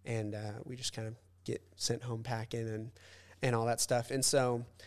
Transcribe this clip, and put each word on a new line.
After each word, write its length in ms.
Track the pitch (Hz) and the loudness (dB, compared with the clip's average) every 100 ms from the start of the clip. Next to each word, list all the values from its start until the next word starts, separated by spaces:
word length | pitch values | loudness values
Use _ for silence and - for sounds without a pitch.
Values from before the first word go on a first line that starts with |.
| - | -4
And, 300 | 113 104 104 | -2 -2 -4
uh, 180 | 107 104 | -6 -8
we 120 | - 127 | -10 -6
just 180 | 123 | -6
kind 140 | - 110 | -6 -8
of 80 | 117 - _ - | -10 -18 _ -6
get 160 | - - - | -6 -8 -6
sent 280 | - 120 | -2 -2
home 200 | 123 113 | -2 -6
packing 440 | 113 113 110 120 113 | -2 -4 -2 -4 -4
and, 240 | 110 113 - - - - - | -4 -8 -14 -20 -20 -20 -2
and 140 | 131 117 | 2 4
all 100 | 117 | 4
that 160 | 117 | 2
stuff. 300 | - 123 117 | 2 2 2
And 120 | 135 | 2
so 420 | 127 139 131 120 120 - | 4 6 4 2 -4 -14